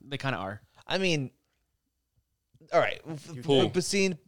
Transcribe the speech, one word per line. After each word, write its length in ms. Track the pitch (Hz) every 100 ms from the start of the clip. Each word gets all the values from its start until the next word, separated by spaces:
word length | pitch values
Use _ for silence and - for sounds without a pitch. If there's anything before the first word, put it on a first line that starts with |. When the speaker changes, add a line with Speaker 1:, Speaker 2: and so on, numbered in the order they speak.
Speaker 1:
they 160 | 135 139
kinda 200 | 135 107
are. 220 | 95 107 - - -
Speaker 2:
I 80 | 185
mean, 320 | 190 156 127 - _ _ _ _ _ _ _ _ _ _ _ _ 160
all 80 | 170
right. 200 | 107 - 156
F-, 200 | 151 -
Speaker 3:
You 80 | 147
Speaker 2:
f-, 40 |
Speaker 4:
Who? 180 | 147 135
Speaker 2:
b-, 40 | 113
b-, 60 | 185
seen, 380 | - 196 190 165